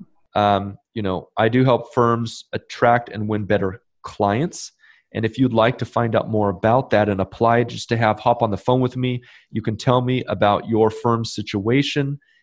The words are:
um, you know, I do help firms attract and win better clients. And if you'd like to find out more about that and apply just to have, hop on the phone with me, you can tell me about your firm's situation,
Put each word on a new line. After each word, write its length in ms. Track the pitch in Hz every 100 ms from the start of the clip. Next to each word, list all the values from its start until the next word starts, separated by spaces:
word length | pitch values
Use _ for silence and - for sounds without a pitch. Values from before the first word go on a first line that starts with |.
| - _ _
um, 440 | 104 104 98 101 101 _ 117
you 40 |
know, 260 | 98 92 - -
I 40 | 113
do 140 | 123 131
help 240 | 117 -
firms 520 | - 117 117 117 - -
attract 560 | - - - 120 120 -
and 200 | 107 107
win 160 | 104
better 260 | 101 101 98 92 _ _
clients. 720 | - - 101 107 170 - - _ _ _ _
And 100 | 110
if 140 | 110 -
you'd 220 | 127 113
like 140 | 113 127
to 60 |
find 280 | 117 117 117 110
out 120 | -
more 220 | 107 101
about 400 | 92 110 123 131
that 180 | 104 104
and 120 | 95
apply 360 | 92 - 117 117
just 260 | 120 113 -
to 60 | 117
have, 220 | 110 110
hop 240 | - -
on 80 | 117
the 140 | 95 -
phone 140 | 127 127
with 100 | 127
me, 180 | 127 123 - - _ 127
you 60 |
can 140 | 113 104
tell 240 | - 127 123
me 140 | 127 - 95
about 320 | 101 98 -
your 220 | 110 110
firm's 420 | - 120 117 113
situation, 880 | - 104 104 101 135 143 147 139 143 _ _